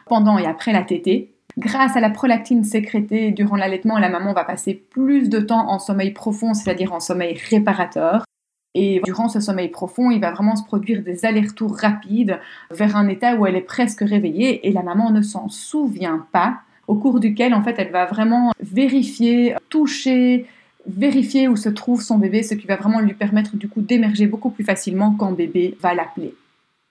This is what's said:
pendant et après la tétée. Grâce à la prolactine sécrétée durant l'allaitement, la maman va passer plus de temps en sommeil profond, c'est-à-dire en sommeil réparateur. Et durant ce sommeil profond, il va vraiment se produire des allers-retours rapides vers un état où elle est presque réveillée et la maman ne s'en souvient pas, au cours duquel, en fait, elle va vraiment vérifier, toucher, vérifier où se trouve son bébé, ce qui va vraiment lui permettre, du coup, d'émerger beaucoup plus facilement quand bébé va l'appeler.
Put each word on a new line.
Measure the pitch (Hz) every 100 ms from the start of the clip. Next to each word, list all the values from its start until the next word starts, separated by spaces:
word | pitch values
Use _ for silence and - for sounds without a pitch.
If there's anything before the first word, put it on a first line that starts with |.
| -
pendant | 226 214 196
et | 160
après | 160 151
la | 190
tétée. | 175 175 - 240 - _ _ -
Grâce | 220 269 269 247
à |
la | 214
prolactine | 214 269 226 - 240
sécrétée | 208 214 208 214 208 220 214
durant | 202 202 196
l'allaitement, | 190 190 220 220
la | 180
maman | 175 196
va | 185
passer | 165 - 196
plus | 196 _ 254 269 277 220
de | 220
temps | 214 226 208
en | 196
sommeil | - 196 196
profond, | 202 220 208 226 208
c'est-à-dire | 190 175 185
en | 165
sommeil | - 180 175 165 -
réparateur. | 214 208 190 170 156 165 214 - _ _ _ _ 180
Et | 196 190
durant | 190 196 226
ce | 214
sommeil | 208 190 170
profond, | - 185 - 247
il | 220
va | 175
vraiment | 185 208 208
se |
produire | - 202 208 208
des | 180 175 220
allers-retours | 214 208 - 214 -
rapides | 214 208 - 220 202 180 - - -
vers | 170 208 208
un | 202
état | 190 240 233
où | 196
elle | 185
est |
presque | 185 - 226 -
réveillée | 208 208 175 170 254 - 196
et |
la | 190
maman | 175 190 226
ne | 214
s'en | 208 214 208
souvient | - - 302 269 175 180 160 -
pas, | 180 202 247 _ _ -
au |
cours | 208 262 247
duquel, | 214 208 247 220
en |
fait, | 220 226
elle | 185
va | 180 180
vraiment | 208 226 240 240 -
vérifier, | 202 190 269 269 214 - 233 240 240 - _
toucher, | 311 294 294 262 254 247 247 247 - _ _ 190
vérifier | 185 277 269 - 269 262
où | 208
se | 214
trouve | 208 - 240
son | - 220
bébé, | 196 214
ce | 214
qui | 208 190
va | 196
vraiment | 208 220
lui | 208 -
permettre, | 202 214 208 202
du | 208
coup, | 220
d'émerger | 208 240 214 208 208
beaucoup | 214 247
plus | 247
facilement | 208 190 190 190 208 208
quand | 196
bébé | 175 165 180 180 -
va | 180 175
l'appeler. | 165 - 156 - _ _ _ _ _